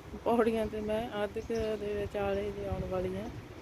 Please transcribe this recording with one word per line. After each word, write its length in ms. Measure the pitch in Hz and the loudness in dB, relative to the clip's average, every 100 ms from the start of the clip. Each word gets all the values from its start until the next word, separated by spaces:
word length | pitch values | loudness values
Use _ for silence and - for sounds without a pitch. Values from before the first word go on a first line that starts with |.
| - - | -10 -2
ਪੌੜੀਆਂ 420 | - 233 226 226 214 | 4 6 6 4 0
ਤੇ 140 | 214 | 0
ਮੈਂ 440 | 214 214 240 208 | 0 0 0 -2
ਅੱਧ 140 | 208 220 | -2 -2
ਕੁ 160 | 220 | -2
ਦੇ 400 | 226 220 214 208 | 0 0 0 -2
ਵਿਚਾਲੇ 580 | 208 202 208 202 196 208 202 | -2 -2 0 0 2 0 -2
ਜੇ 100 | 202 | -2
ਆਉਣ 180 | 190 | -2
ਵਾਲੀ 320 | 185 185 185 190 | 0 0 0 -2
ਹਾਂ। 140 | 226 - - - | -4 -8 -12 -12